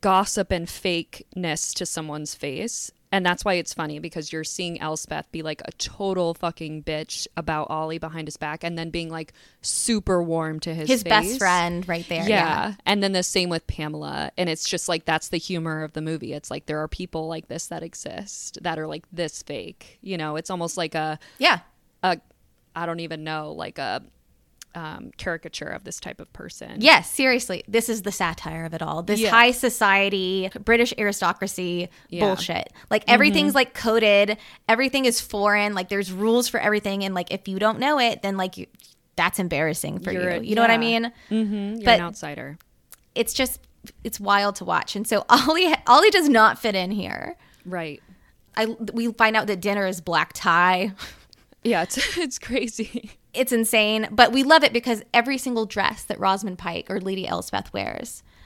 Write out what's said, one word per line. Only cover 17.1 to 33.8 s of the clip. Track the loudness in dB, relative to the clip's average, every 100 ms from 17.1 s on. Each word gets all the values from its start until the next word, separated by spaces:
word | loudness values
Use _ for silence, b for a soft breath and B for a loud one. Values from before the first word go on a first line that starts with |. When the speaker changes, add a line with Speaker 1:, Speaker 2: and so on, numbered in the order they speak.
| -6 -6
Speaker 1:
like | -8 -8
this | -10 -8
that | -10
exist | -12 -12 -12 -12 -12 -12 -14 -10
that | -6 -6
are, | -6
like, | -10 -10
this | -6 -6 -8
fake. | -10 -10 -10 -16 -20 _
You | -8 -6
know, | -4 -6
it's | -6
almost | -6 -4 -4
like | -4
a | -2 -4 -6 B B
Speaker 2:
Yeah. | 2 2 -4 _ _ _
Speaker 1:
a, | -2 -2 _ _ _ _ _
I | -8 -6
don't | -6
even | -8 -8
know, | -6 -8 -8
like | -10 -10 -8
a | -6 -6 -8 _ _ _ _ -20 -18
um, | -12 -12 -12 -16 -10
caricature | -6 -6 -8 -12 -10
of | -10
this | -12 -14
type | -12 -14
of | -16
person. | -16 -16 -16 -12 2
Speaker 2:
Yes, | 6 6 4
seriously. | 0 2 2 -2 -8 -2
This | 0 0
is | -2
the | -4
satire | -4 -4 -4 -8 -8
of | -8
it | -6
all. | -6 -4
This | 0 2
Speaker 1:
Yeah. | 6
Speaker 2:
high | 8 6
society, | 6 0 2 4 4 4 0 0 -2 -4 -4
British | 2 4 4 0
aristocracy | -2 0 -2 -2 -4 -4 -4 -4 -6 b b
Speaker 1:
Yeah. | 0 2
Speaker 2:
bullshit. | 2 -2 -4 -6 B B
Like, | 0 6
everything's, | 6 8 4 4
Speaker 1:
Mm-hmm. | 4
Speaker 2:
like, | 2
coded. | 0